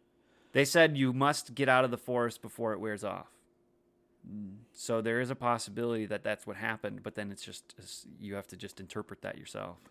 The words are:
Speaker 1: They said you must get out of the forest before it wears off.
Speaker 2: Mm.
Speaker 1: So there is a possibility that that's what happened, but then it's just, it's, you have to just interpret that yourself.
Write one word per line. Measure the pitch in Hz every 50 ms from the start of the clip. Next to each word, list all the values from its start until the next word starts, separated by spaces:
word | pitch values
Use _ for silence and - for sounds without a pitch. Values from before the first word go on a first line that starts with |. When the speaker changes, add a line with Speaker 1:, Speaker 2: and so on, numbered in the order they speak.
| _ _ _ _ _ _ _ _ _ _
Speaker 1:
They | - 131 143
said | 139 - 175 165 156 147
you | 139 135 127 123
must | 131 139 143 147 - - - 117
get | 120 139 131
out | 131 131 131
of | 127
the | 120 -
forest | - - 123 120 120 117 110 -
before | - 107 - - 117 110 107
it | 92
wears | 104 110 104 101 104
off. | 98 92 95 - - _ _ _ _ _ _ _ _ _ _ _ _ _ _ _ _ _ _ -
Speaker 2:
Mm. | - 101 107 104 95 98 107 117 - _
Speaker 1:
So | - - - 117 113 107
there | 113 113 120
is | 127 123
a | 135
possibility | 131 127 123 120 117 - - 101 110 120 120 117 110 107
that | 101 107 101 -
that's | 107 107 - -
what | 107 101
happened, | - 110 113 110 110 - 101 104 101 98
but | 107 -
then | 104 104 101 98
it's | - -
just, | - 101 - - - -
it's, | - 87 - - - - - - -
you | 104 101 101
have | 101 98 -
to | -
just | 87 - 98 - -
interpret | 95 90 - 110 104 - 98 - -
that | 95 -
yourself. | - 104 - - 104 98 95 90 - - -